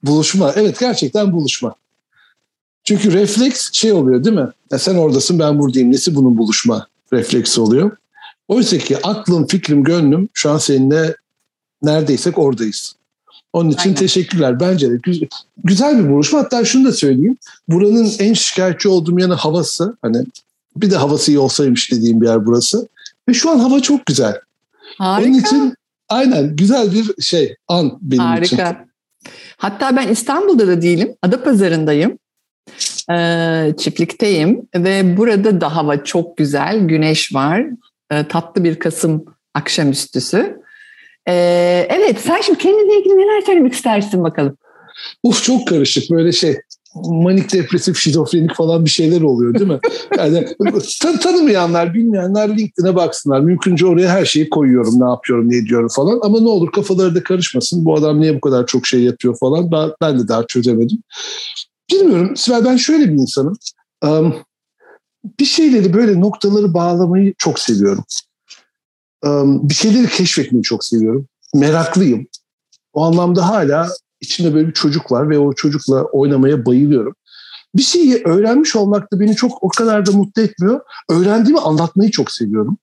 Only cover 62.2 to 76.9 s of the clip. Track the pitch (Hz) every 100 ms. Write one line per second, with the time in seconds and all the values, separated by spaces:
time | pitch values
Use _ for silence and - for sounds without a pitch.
62.2 | 185 - - 240 240 254 254 311 262 147
63.2 | 131 - 139 208 - _ _ _ 147 156
64.2 | 160 139 - _ _ _ _ - _ _
65.2 | 208 - 285 - 311 247 190 180 233 185
66.2 | 202 - 202 208 208 170 170 175 180 185
67.2 | 196 190 - 139 - 107 101 98 - -
68.2 | _ _ _ - _ _ _ _ _ _
69.2 | 147 143 139 139 147 151 214 220 233 -
70.2 | 185 - 131 123 104 113 - 117 110 127
71.2 | 139 _ _ 143 143 160 165 190 180 117
72.2 | 135 - _ _ _ _ _ 147 160 170
73.2 | 180 170 170 214 143 147 175 180 _ _
74.2 | - - 170 151 160 - 151 147 - 123
75.2 | 151 147 143 135 151 147 - 131 - 139
76.2 | 139 139 131 143 120 123 143